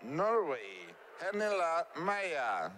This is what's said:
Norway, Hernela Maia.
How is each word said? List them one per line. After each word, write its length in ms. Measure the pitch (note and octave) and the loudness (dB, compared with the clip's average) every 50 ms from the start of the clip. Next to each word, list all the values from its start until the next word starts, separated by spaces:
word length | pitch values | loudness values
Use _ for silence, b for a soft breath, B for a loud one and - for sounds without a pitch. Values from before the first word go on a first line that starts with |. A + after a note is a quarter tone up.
Norway, 920 | - A#2+ C#3+ E3 G3+ A3 A#3 A3+ F#3+ D3+ C3 A#2 G#2 G2 F#2+ F#2 F2 E2+ F2 - - - - - | -8 -4 0 2 4 4 4 4 4 2 0 -2 -4 -8 -10 -12 -12 -14 -16 -18 -20 -18 -12 -6
Hernela 680 | E3 F#3+ G3+ G#3 G#3+ G#3 G3+ F#3+ F3 E3 D#3+ E3+ - - - | -4 -2 -2 0 0 2 2 2 4 4 4 2 0 -2 -4
Maia. 760 | D3 E3+ G3 G3+ G3+ G3 F3+ D#3 C#3 B2 A2+ G2 F2 D#2+ E2 F#2+ | -2 0 0 0 0 0 0 0 0 0 0 0 0 -2 -4 -6